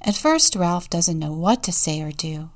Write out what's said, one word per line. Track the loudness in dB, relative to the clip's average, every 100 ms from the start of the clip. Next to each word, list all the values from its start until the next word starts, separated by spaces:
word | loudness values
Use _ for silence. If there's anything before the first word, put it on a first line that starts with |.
At | -4 0
first, | 2 4 4 2
Ralph | 0 0 -2
doesn't | -2 0 -2
know | -4
what | 0 2 2
to | 2
say | 0 0 0
or | -4
do. | -6 -8 -8 -10